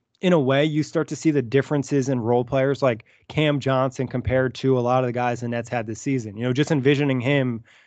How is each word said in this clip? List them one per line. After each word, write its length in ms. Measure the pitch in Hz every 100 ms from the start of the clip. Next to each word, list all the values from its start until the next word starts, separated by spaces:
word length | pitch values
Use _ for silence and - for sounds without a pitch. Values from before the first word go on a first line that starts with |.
| _ -
in 120 | 185
a 80 | 170
way, 240 | 131 135
you 180 | 156 151
start 260 | 143 165 151
to 60 |
see 160 | 151 160
the 120 | 147
differences 640 | 117 139 - 147 135 143 131
in 100 | 127
role 240 | 110 120
players 380 | 123 135 135 135
like 220 | 135 113 - _ -
Cam 320 | 151 151 147
Johnson 480 | 135 131 131 131 127
compared 460 | 127 120 131 127 -
to 200 | 135 127
a 20 |
lot 240 | 120 127
of 40 | 127
the 40 |
guys 280 | 120 123 117
the 60 | 120
Nets 200 | 120 120
had 180 | 120 110
this 140 | 107
season. 360 | 139 135 107 101
You 60 |
know, 100 | 123
just 200 | 127 151
envisioning 480 | 156 127 139 143 131
him 420 | 120 143 127 113 - _